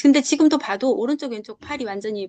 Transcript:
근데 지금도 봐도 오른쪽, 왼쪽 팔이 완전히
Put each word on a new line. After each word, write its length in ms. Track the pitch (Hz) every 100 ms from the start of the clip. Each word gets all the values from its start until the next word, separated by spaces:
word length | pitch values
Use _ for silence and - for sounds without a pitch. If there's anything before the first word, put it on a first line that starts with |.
근데 200 | 285 285
지금도 360 | 277 294 311 294
봐도 380 | - 196 262 214
오른쪽, 340 | 233 285 277
왼쪽 280 | 220 214 214
팔이 260 | - 294 226
완전히 420 | 196 214 214